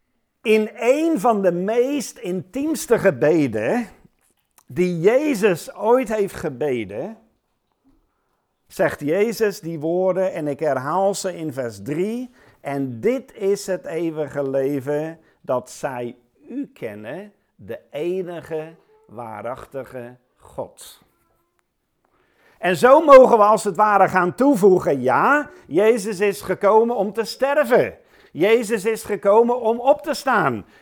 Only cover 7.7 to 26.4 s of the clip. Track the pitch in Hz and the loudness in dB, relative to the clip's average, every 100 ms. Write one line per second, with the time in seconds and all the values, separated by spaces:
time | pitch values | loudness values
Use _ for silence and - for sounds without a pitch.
7.7 | _ _ _ _ _ _ _ _ _ _ | _ _ _ _ _ _ _ _ _ _
8.7 | - 165 - 147 180 233 196 214 - 160 | -2 -2 -2 -2 0 0 0 -2 -4 -10
9.7 | 165 160 180 185 180 190 175 147 139 156 | -6 -4 0 0 0 -2 -4 -6 -4 -2
10.7 | 131 135 180 196 190 190 170 156 131 120 | -2 -2 0 0 -2 -6 -8 -8 -8 -8
11.7 | 101 98 151 202 240 254 _ _ _ 147 | -10 -8 -4 -4 -6 -12 _ _ _ -8
12.7 | 139 135 117 202 262 262 - 196 196 - | -6 -6 -4 -2 -2 -6 -6 -4 -4 -4
13.7 | 180 - 160 165 156 143 139 139 135 135 | -8 -8 -6 -6 -6 -6 -6 -4 -2 -2
14.7 | 143 127 147 160 165 _ _ - 127 123 | -4 -4 -4 -6 -12 _ _ -6 -6 -6
15.7 | - 147 127 120 - _ _ - 254 - | -10 -10 -8 -12 -14 _ _ -16 -12 -12
16.7 | _ 117 104 107 160 208 _ _ _ 92 | _ -14 -12 -14 -14 -16 _ _ _ -16
17.7 | - _ 143 175 185 175 170 139 160 160 | -16 _ -8 -6 -6 -8 -12 -10 -10 -10
18.7 | 170 _ _ _ 107 117 107 113 127 - | -16 _ _ _ -16 -14 -12 -10 -10 -12
19.7 | 135 113 127 120 123 _ _ - - 110 | -14 -14 -14 -16 -20 _ _ -16 -14 -14
20.7 | - - - _ _ _ _ _ _ _ | -16 -20 -20 _ _ _ _ _ _ _
21.7 | _ _ _ _ _ _ _ _ _ 180 | _ _ _ _ _ _ _ _ _ -2
22.7 | 175 240 294 320 262 226 226 208 214 208 | 2 6 6 10 10 10 8 6 4 0
23.7 | 180 214 202 175 185 175 - 277 240 196 | 0 2 4 4 2 0 2 2 4 4
24.7 | 185 180 139 123 127 202 294 269 - - | 4 2 0 0 2 2 0 -2 -14 -4
25.7 | 151 220 240 196 180 202 196 | 2 2 2 -2 -4 -4 -4